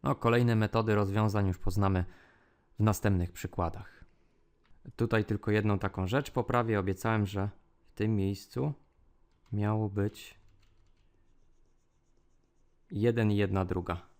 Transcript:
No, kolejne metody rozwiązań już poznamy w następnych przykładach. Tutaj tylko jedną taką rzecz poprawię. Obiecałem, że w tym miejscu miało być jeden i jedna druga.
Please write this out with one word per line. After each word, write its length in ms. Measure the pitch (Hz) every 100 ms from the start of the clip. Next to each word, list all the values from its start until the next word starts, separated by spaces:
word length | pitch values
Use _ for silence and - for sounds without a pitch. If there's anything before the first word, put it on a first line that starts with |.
No, 120 | 139
kolejne 420 | 139 117 117 120 110
metody 380 | 107 113 110
rozwiązań 520 | 104 101 101 107 104 98
już 120 | 92
poznamy 460 | - 92 98 95 87 - - _ _ _ _ _
w 40 |
następnych 500 | 107 101 107 95 87
przykładach. 720 | - - - 87 - - - - _ _ _ _ _ _ - - -
Tutaj 280 | 117 113
tylko 260 | 107 104 -
jedną 280 | 104 107 101
taką 280 | 98 95 92
rzecz 240 | 127 143
poprawię. 500 | - 117 123 113 107
Obiecałem, 460 | 95 95 117 110 101
że 240 | 98 101 - _ _ _
w 60 |
tym 240 | - 107 107
miejscu 580 | 95 98 - - 139 139 _ _ _ _ _ _ _
miało 360 | 104 104 110 107
być 520 | 101 101 - - - - _ - _ _ _ _ _ _ _ _ _ _ _ _ _ _ _ _ _ _ _ _ _ _
jeden 420 | 95 117 117 107
i 40 | 101
jedna 280 | 101 95
druga. 420 | 92 92 90 90 - _